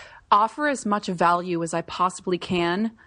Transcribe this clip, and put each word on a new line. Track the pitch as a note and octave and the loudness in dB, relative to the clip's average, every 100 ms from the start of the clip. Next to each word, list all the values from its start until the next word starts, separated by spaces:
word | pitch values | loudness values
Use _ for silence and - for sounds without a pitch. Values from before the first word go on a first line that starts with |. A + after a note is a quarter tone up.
| - - _ | -20 -20 _
offer | G#3 A3 - D4 | 4 4 0 -2
as | C4 G#3 | -2 -2
much | G#3 G#3 | -2 -2
value | F3+ F3 F3 F3+ E3+ | 2 2 2 0 -4
as | E3 | -2
I | E3+ | -4
possibly | E3+ - F3+ - F#3+ F3 | -6 -2 -2 -2 -4 -4
can | - F3+ E3+ F#3 A3 - | -2 -2 0 0 -4 -6